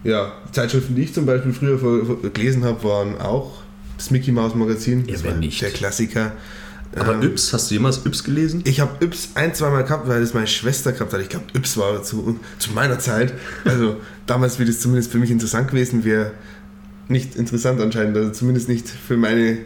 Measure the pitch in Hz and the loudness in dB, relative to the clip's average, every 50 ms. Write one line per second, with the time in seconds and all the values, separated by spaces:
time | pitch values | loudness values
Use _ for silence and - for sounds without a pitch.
0 | - 117 110 104 98 98 - - - - - 135 120 117 - 131 131 - 123 123 | 0 0 0 0 0 -4 -6 -14 -16 -4 -2 -2 0 2 2 0 0 2 0 0
1 | 156 151 - 175 151 131 127 127 131 131 123 - 143 139 139 131 127 120 120 117 | 0 0 0 0 2 4 2 2 2 0 0 0 2 2 2 2 2 2 2 2
2 | 110 117 120 - - 104 - 104 110 131 131 127 123 120 117 - 110 104 104 101 | 2 0 -2 -2 -4 -4 -2 0 2 2 2 4 2 2 0 0 0 0 2 2
3 | 101 101 101 - - 98 110 139 139 - - - - - - - - - - - | 0 -2 -4 -4 -2 0 0 0 -2 -4 -12 -16 -18 -18 -18 -16 -14 -14 -10 -10
4 | - - 131 131 131 135 120 117 113 113 113 117 113 110 110 107 - 123 123 127 | -2 2 2 2 4 2 2 2 2 2 2 2 2 2 0 0 0 0 0 0
5 | 127 117 - 82 78 85 80 82 80 73 73 - - 101 95 - - 98 95 - | 0 -2 -4 -4 -2 -2 0 0 -2 -2 -2 -2 -4 -4 -4 -2 -4 -4 0 -2
6 | 113 107 - 113 110 107 107 - - - - - - - - - - - - - | -2 0 0 -2 -2 -2 -4 -10 -14 -16 -16 -16 -16 -16 -14 -14 -14 -10 -4 -2
7 | - 113 110 110 123 180 - - - - - 113 - - 104 104 123 131 131 - | 0 2 2 2 2 2 2 0 -2 0 0 -2 0 0 2 2 4 2 2 2
8 | - - - - - - 139 151 160 156 160 175 175 139 135 143 143 - - - | -2 -2 -4 -2 -2 0 0 2 2 0 0 0 0 0 2 2 2 0 0 -2
9 | 165 175 170 - - - - - 151 165 165 - 156 143 143 135 127 131 156 147 | -2 -2 -2 -6 -10 -6 -2 0 0 0 0 0 0 2 2 2 2 0 -2 -2
10 | 120 127 120 117 120 117 - 117 110 104 - - 107 123 135 - - 131 - - | 0 0 2 2 2 2 2 0 0 0 0 0 0 0 0 0 0 -2 -2 -2
11 | 113 92 - 98 95 - - 175 - - - 135 131 - - 113 101 101 104 101 | -4 -2 -2 -4 -4 -4 -6 -8 -8 -2 -2 -2 0 0 0 0 0 2 0 -2
12 | 98 - 107 107 - 113 117 113 - - - - - 107 104 110 135 135 123 - | -4 -4 -4 -2 -2 -2 -2 -4 -6 -16 -8 -8 -6 -2 0 2 2 2 2 0
13 | - 127 110 110 123 127 - - - - - - - - 127 120 117 110 107 - | 0 0 2 2 2 0 0 -6 -10 -12 -12 -2 0 2 2 4 2 2 0 -2
14 | - - - - - - 120 127 127 127 127 - 120 117 113 - - 123 127 123 | -10 -14 -18 -12 -4 0 2 2 2 2 2 2 2 2 2 2 2 2 4 4
15 | 113 117 - 117 123 113 120 113 113 113 - 113 131 135 135 131 123 123 127 113 | 2 2 2 2 2 4 2 2 2 0 0 0 0 2 2 2 2 2 2 2
16 | 107 110 110 107 107 104 104 - - - - - - - - - - - - - | 2 4 2 2 2 -2 -4 -10 -18 -20 -20 -20 -20 -20 -20 -20 -20 -20 -20 -18
17 | - - 131 127 - - - 120 120 - 123 117 120 127 127 117 110 113 113 113 | -4 0 0 0 0 -2 -4 -4 -2 0 0 0 2 2 2 2 0 0 2 0
18 | 107 107 107 107 107 107 104 - 120 127 127 123 117 123 123 113 113 - - - | 0 2 2 2 0 0 0 0 2 2 2 2 2 0 -2 -2 -2 -8 -14 -14
19 | - - 127 117 113 107 113 117 117 113 113 113 - | -4 0 2 2 4 4 4 4 4 4 2 -2 -6